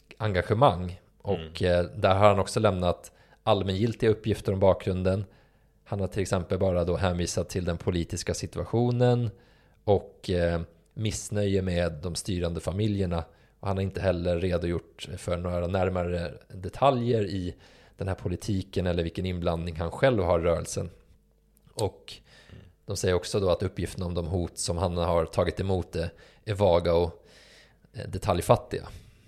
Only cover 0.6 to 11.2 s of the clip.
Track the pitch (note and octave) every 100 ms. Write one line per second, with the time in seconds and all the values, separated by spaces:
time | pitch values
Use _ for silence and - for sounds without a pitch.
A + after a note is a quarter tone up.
0.6 | C#3 F2 F2+ F2+ _ _ - F2 D#2+ D#2+
1.6 | F2+ F2 F2 G#2+ G2 F#2+ G#2 G2 F#2+ A2+
2.6 | G#2+ F#2 F2 - - - _ _ - G2+
3.6 | F#2+ F#2+ A#2 G#2+ A2+ G#2 A2 G2 - F#2+
4.6 | G2 F2+ - F#2 F#2 G2 G2+ - _ _
5.6 | _ _ - G2+ F#2 - F#2 F#2+ E2+ F#2
6.6 | F#2+ F2+ E2+ E2+ F#2+ F2 E2+ - E2+ F#2+
7.6 | F2 E2+ - F2 E2 F2 - E2+ - E2+
8.6 | E2 A#2 A#2+ B2 B2 A#2+ A#2 - - _
9.6 | _ _ - G2 - - - F2+ E2+ E2+
10.6 | E2 - _ - A2 -